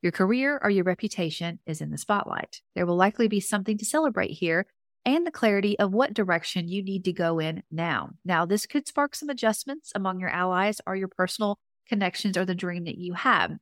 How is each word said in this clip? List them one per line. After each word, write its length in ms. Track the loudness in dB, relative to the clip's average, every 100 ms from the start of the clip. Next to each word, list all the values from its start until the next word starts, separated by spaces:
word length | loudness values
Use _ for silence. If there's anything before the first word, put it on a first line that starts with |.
Your 100 | 0
career 480 | 2 2 4 2 2
or 60 | 4
your 160 | 4
reputation 760 | 4 0 -2 -2 -4 -2 -6 -8
is 160 | -8 -8
in 100 | -6
the 60 | -8
spotlight. 640 | 0 0 0 -4 -6 -10 _
There 100 | -4
will 120 | 0 4
likely 300 | 4 4 2
be 140 | 2
something 380 | 0 -2 0 -2
to 80 | 0
celebrate 460 | 0 2 0 -4
here 340 | -2 0 0 -2 _ _ _ 0
and 200 | 2 0
the 40 |
clarity 480 | 2 2 4 2 2
of 160 | 2
what 180 | 4 2
direction 560 | 2 2 2 0 -4 -2
you 140 | -4
need 240 | -4 -2 -2
to 60 |
go 240 | 0 0 2
in 240 | 0 -4 -8
now. 400 | -4 -2 -2 -4 -10
Now, 220 | 0 0
this 220 | 2 0 0
could 200 | -4 -4
spark 280 | -2 -2
some 160 | -2 -8
adjustments 640 | 0 0 0 -4 -10 -8
among 260 | -4 -4 -2
your 80 | -4
allies 500 | 0 0 2 2 -2 -6
or 80 |
your 140 | -4 -6
personal 500 | 0 -2 0 -2 -2 _ _ _
connections 480 | 0 0 0 -2 0
or 80 |
the 100 | 0
dream 300 | -2 -2 -4
that 140 | -6 -8
you 160 | -8
have 420 | -2 2 4 2 -2